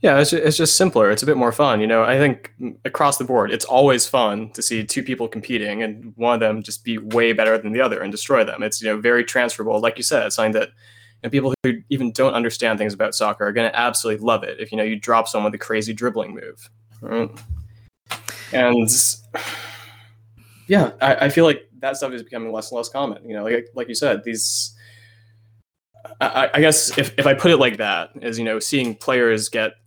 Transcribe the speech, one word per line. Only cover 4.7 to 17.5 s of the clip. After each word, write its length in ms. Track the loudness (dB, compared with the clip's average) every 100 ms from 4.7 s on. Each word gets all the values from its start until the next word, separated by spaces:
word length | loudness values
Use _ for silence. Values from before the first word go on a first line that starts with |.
| -4
two 180 | -4 -6
people 240 | -4 -6 -6
competing 540 | -8 -6 -4 -4 -4
and 300 | -6 -8 -18 -4
one 180 | 0
of 60 | 2
them 220 | 2 0
just 220 | -8 -12
be 140 | -6 -8
way 340 | -2 2 2
better 240 | 4 4 2
than 160 | 0
the 80 | 0
other 220 | 0 0
and 100 | -6
destroy 320 | -8 0 2
them. 180 | 2 0
It's, 200 | -6 -4
you 60 | -4
know, 120 | -2
very 240 | 2 2
transferable. 560 | 2 0 -2 -2 -2 0
Like 160 | 0 -2
you 60 |
said, 240 | -2 0 -2
it's 100 | 0
something 160 | 0
that, 160 | 0 -2
you 60 | _ _ -20 -20 _
know, 80 | -2
people 240 | -2 0 -2
who 140 | -4 -4 -6
even 240 | -4 -4
don't 220 | 0 0
understand 440 | 2 -4 -2 -2 0
things 140 | -2
about 220 | -2 -4
soccer 320 | 0 -2 0 -2
are 60 |
gonna 180 | 0 0
absolutely 500 | 0 -2 -2 -4 -2
love 200 | 0 0
it 180 | -2 -10
if, 100 | -8
you 60 | -4
know, 80 |
you 120 | -4 -4
drop 300 | 0 2 2
someone 240 | -2 -2
with 80 | -4
a 60 |
crazy 300 | -4 -4 -4
dribbling 400 | -4 -4 -4 -8
move. 340 | -10 -16 -20 -20 _ _ -18
Right? 300 | -8 -4 -4 -8 -12